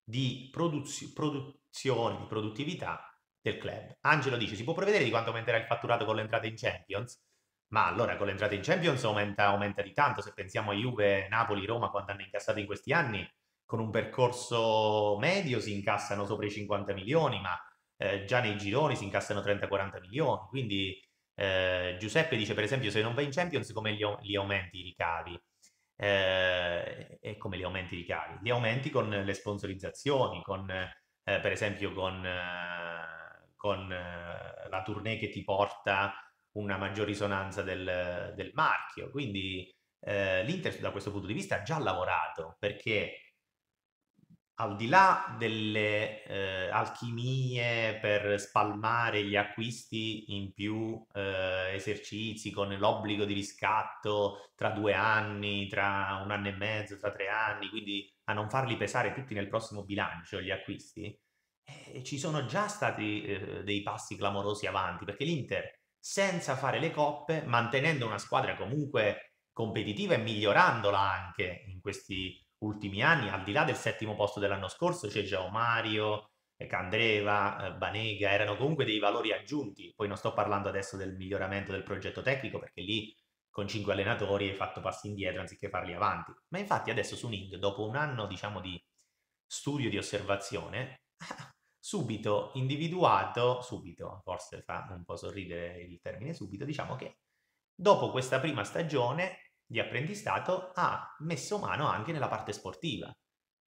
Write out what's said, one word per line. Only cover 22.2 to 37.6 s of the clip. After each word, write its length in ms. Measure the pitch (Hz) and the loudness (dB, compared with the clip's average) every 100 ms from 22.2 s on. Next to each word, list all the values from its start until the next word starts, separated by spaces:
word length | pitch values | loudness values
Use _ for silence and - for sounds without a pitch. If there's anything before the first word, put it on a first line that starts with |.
| 160 117 | 4 2
dice, 160 | 101 | 0
per 100 | 104 | 2
esempio, 280 | 104 131 107 | 2 2 0
"Se 100 | 107 | 2
non 140 | 113 120 | 2 0
vai 100 | 143 | 0
in 60 | |
Champions 400 | 135 175 123 117 | 0 0 -2 -4
come 180 | 107 107 | -4 -2
li 120 | 104 | 0
au-, 160 | 104 104 | 0 -2
li 140 | 98 98 | -2 0
aumenti 440 | 98 98 90 92 | 2 0 -2 -10
i 40 | |
ricavi?" 560 | 92 - 85 82 85 87 _ _ - _ _ - | -12 -2 -2 -2 -6 -12 _ _ -20 _ _ -2
Eh, 1200 | 101 98 95 92 92 90 87 87 - - - - | 4 4 4 4 4 4 2 -2 -4 -8 -14 -12
e 160 | 110 107 | -10 -8
come 200 | 101 98 | -6 -4
li 60 | |
aumenti 320 | 90 95 90 90 | -4 -4 -4 -6
i 20 | |
ricavi? 400 | 85 85 80 82 | -4 -4 -6 -6
Li 80 | 107 | 0
aumenti 400 | 120 113 127 151 | 2 2 0 0
con 200 | 131 107 | 0 2
le 240 | 101 98 | 0 0
sponsorizzazioni, 1080 | 98 104 101 95 95 95 - 139 139 110 87 | -2 -2 -4 -4 -6 -8 -4 2 4 2 -2
con, 280 | 85 95 95 | -6 -6 -4
eh, 220 | 92 90 - _ _ | -4 -4 -8 _ _
per 280 | - 95 101 | 0 2 2
esempio 420 | 92 107 98 101 | 0 -2 0 -4
con... 320 | 92 92 92 90 | -2 -2 -2 -4
Eh, 1300 | 90 90 90 87 87 85 85 82 80 82 - 87 _ | -4 -4 -6 -6 -6 -6 -6 -8 -12 -16 -20 -20 _
con, 360 | 104 95 92 | 0 0 -2
eh, 760 | 90 87 87 85 92 - - - | -6 -6 -8 -8 -8 -10 -10 -4
la 120 | 92 | -4
tournée 340 | 101 101 104 107 | -2 -4 -2 -2
che 120 | 107 | -2
ti 140 | 98 | -6
porta 720 | 90 98 101 - 104 98 98 - - _ _ | 0 4 4 2 2 4 2 -2 -14 _ _
una 240 | 107 101 95 | -6 -2 0
maggior 280 | 98 101 104 | 0 0 0
risonanza 540 | 101 104 95 95 98 | 2 2 0 -2 -4